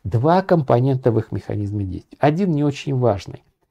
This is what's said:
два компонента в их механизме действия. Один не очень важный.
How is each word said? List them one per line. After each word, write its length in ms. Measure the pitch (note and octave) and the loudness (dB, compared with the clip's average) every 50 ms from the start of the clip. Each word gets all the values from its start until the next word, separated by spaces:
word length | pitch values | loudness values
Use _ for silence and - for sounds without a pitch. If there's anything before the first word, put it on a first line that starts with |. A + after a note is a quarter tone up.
| - | -8
два 400 | - - A2+ B2 D#3 F3 F#3+ F#3+ | -4 -2 0 2 4 2 2 2
компонента 680 | - F#3 E3 C3+ - A#2+ A#2+ B2+ C#3 C3+ C3 - B2 | 2 2 2 2 2 2 2 2 2 0 0 0 0
в 60 | A2 A2+ | 0 0
их 140 | G#2 - | -2 -4
механизме 520 | A2 G2+ - - A2 G#2 G#2 G2+ G#2 G#2 G2+ | -6 -8 -8 -6 -6 -6 -4 -4 -4 -4 -6
действия. 340 | F#2 F2 - - _ - - | -6 -8 -10 -12 _ -8 -2
Один 320 | - D3+ D3+ F3 G#3 F#3 | 0 0 0 2 0 0
не 120 | D#3 C#3+ D3 | 0 0 0
очень 320 | D3 C3+ - - D3 C#3 | 0 -2 -4 -4 -4 -2
важный. 460 | B2+ B2 A#2 G2+ G2 - - - - _ _ _ _ _ _ | 0 2 2 0 0 -4 -12 -16 -18 _ _ _ _ _ _